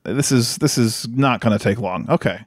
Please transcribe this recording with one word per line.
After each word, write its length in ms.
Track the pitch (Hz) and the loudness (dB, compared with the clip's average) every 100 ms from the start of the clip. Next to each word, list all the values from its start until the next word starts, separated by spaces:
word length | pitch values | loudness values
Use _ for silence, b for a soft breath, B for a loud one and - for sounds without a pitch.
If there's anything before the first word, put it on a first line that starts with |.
this 280 | - 117 147 | -4 -2 2
is, 260 | 131 117 - | 2 2 0
this 200 | 151 - | 0 2
is 280 | 113 110 117 | 0 0 -4
not 320 | 123 139 120 | 0 0 2
gonna 180 | 117 104 | 0 2
take 200 | - 104 | 0 -2
long. 300 | 101 90 - | -2 -6 -2
Okay. 300 | 170 - 90 | 0 0 -4